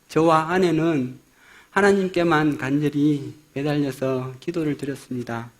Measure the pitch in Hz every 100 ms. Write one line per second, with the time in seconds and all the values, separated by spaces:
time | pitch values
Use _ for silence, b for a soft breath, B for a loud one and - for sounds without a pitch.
0 | - 156 165 160 160 180 180 156 165 151
1 | 127 127 _ b b b b - 202 196
2 | 185 180 170 156 156 139 131 143 151 147
3 | 151 143 127 - _ 135 147 147 143 131
4 | 131 131 131 127 - 170 151 143 139 131
5 | - 127 120 117 117